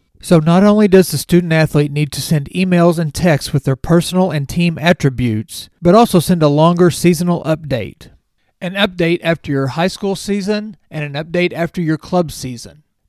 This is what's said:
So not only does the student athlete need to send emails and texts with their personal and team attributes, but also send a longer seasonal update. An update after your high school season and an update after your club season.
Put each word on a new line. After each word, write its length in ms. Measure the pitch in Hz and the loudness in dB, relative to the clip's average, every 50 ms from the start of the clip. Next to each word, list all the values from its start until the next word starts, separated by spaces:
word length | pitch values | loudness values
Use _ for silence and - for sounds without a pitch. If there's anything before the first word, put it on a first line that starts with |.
| _ _ _ _ | _ _ _ _
So 180 | - - 185 165 | 0 2 2 4
not 260 | 156 165 170 180 202 | 4 4 4 4 6
only 240 | 208 208 214 214 202 | 4 4 4 4 6
does 200 | 175 190 180 - | 6 4 4 4
the 80 | - 139 | -2 -6
student 360 | - - 170 175 175 170 160 | -2 2 2 2 2 2 0
athlete 380 | 160 156 151 - 147 147 147 | 2 0 2 2 0 0 0
need 200 | 143 147 151 139 | -2 -4 -4 -4
to 100 | - - | -4 -10
send 280 | 131 - 165 151 139 - | -4 -2 -2 -2 -2 -4
emails 500 | - 175 185 185 180 175 170 175 165 165 | -4 -4 -2 0 2 4 4 4 2 2
and 160 | 170 151 - | -2 -6 -4
texts 380 | - 160 180 165 - - - - | -2 0 0 0 0 -2 -2 -4
with 100 | 143 - | -2 -2
their 140 | - 135 127 | -2 -4 -4
personal 520 | - - 165 175 165 - 180 180 185 190 | -2 0 2 2 2 0 -2 -2 0 0
and 180 | 143 156 139 - | -2 -4 -6 -4
team 300 | - 165 175 175 165 151 | -2 -2 -2 -2 -2 -2
attributes, 920 | - 170 185 - - 143 127 113 127 120 107 107 113 - - - - - _ _ | 0 0 0 2 0 -2 -2 0 -2 -2 -2 -2 -4 -8 -12 -18 -18 -20 _ _
but 140 | - 175 175 | 0 4 6
also 240 | 220 240 - - 180 | 6 4 4 4 2
send 240 | 143 - 185 175 156 | 2 2 0 2 2
a 60 | 147 | 2
longer 420 | 143 147 156 170 175 175 185 170 | 4 4 4 2 4 4 2 2
seasonal 500 | - - - 175 180 147 175 175 170 165 - | 2 2 2 2 2 2 0 -2 -2 -2 -2
update. 640 | 151 160 156 160 143 131 120 98 71 - _ - - - _ _ _ _ _ _ _ _ _ | -4 -4 -4 -4 -6 -6 -6 -6 -8 -12 _ -20 -20 -20 _ _ _ _ _ _ _ _ _
An 140 | - 180 190 | -10 -8 -2
update 480 | 202 202 208 180 175 170 165 170 170 - | -2 -2 -2 -2 -2 -2 0 0 -2 -2
after 300 | 170 165 - - - 143 | -2 -4 -4 -4 -4 -4
your 140 | 135 135 135 | -2 -2 -4
high 200 | 123 160 170 190 | -2 -2 -4 -4
school 300 | - - - 196 196 - | -4 -6 -6 -6 -6 -6
season 580 | - - 202 208 190 196 214 208 208 220 190 - _ _ | -4 -4 -4 -4 -2 -4 -4 -4 -6 -10 -14 -18 _ _
and 120 | - 151 147 | -10 -10 -10
an 100 | 147 139 | -8 -8
update 400 | 143 160 165 165 180 180 175 117 | -8 -8 -4 -2 0 0 0 0
after 280 | 143 165 165 - - | -2 -6 -6 -4 -4
your 160 | 170 156 160 147 | -2 -2 -2 -4
club 320 | - - - 180 175 147 - | -4 -4 -2 -2 -2 -2 -6
season. 500 | - - 131 123 117 - - - - _ _ _ _ _ | -10 -12 -12 -12 -12 -16 -20 -20 -20 _ _ _ _ _